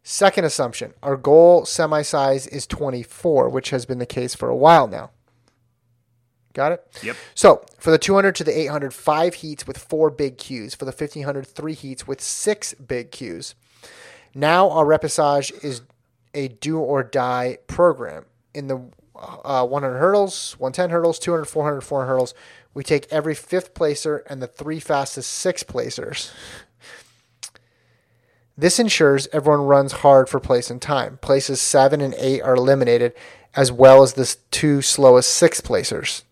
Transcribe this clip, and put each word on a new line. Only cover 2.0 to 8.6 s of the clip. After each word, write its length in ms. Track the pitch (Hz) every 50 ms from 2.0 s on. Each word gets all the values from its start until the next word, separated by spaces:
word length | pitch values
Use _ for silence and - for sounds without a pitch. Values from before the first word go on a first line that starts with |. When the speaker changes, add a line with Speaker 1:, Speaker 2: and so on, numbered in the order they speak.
| 147 - - 147 139 135 135 135 131
Speaker 1:
is 180 | - - 139 -
twenty-four, 840 | _ - - 147 139 127 123 113 _ - - - 175 156 131 123 120
which 220 | 127 131 - -
has 140 | 143 127 117
been 140 | - 131 123
the 60 | 123
case 280 | - - 131 123 120 -
for 140 | - 117 123
a 60 | 123
while 320 | 127 135 160 170 156 131
now. 240 | 107 92 78 - - _ _ _ _ _ _ _ _ _ _ _ _ _ _ _ _ _ _ _ _ _ _ _ _ _ _ _ _ _
Got 180 | - 135 156
it? 280 | 175 170 _ _ _ - -
Speaker 2:
Yep. 140 | 110 120 - - - _
Speaker 1:
So, 320 | - - 196 151 - - _ _
for 140 | _ - -
the 60 | 160
two 160 | 156 - 196 196
hundred 220 | 196 196 196 185
to 100 | - -
the 120 | 151 151
eight 100 | 156